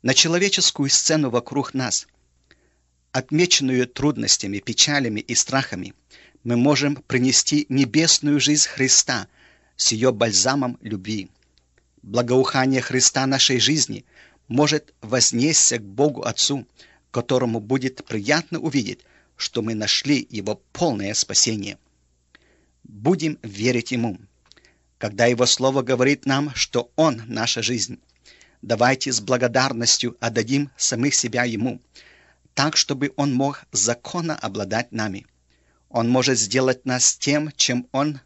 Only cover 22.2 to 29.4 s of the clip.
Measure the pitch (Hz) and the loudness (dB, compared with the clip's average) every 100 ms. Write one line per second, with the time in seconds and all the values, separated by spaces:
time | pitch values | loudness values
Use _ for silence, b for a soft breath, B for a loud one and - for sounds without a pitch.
22.2 | _ b b b b b - 104 120 190 | _ b b b b b -20 -2 0 2
23.2 | 160 143 110 101 117 120 113 127 113 90 | -2 -6 -12 -2 0 0 -2 -2 -2 -6
24.2 | - _ _ b b b b _ 107 101 | -16 _ _ b b b b _ -8 2
25.2 | 117 120 123 - 131 135 120 123 131 143 | 2 4 2 4 2 2 0 2 2 2
26.2 | 139 135 147 127 - 120 - - 160 113 | 0 0 -2 -4 -2 -2 -4 2 2 2
27.2 | 113 110 117 - 113 123 101 - _ b | -8 -4 -2 -2 -2 -2 -6 -10 _ b
28.2 | b b b b 104 110 123 131 139 117 | b b b b -4 2 4 4 -2 -4
29.2 | 104 127 | -2 0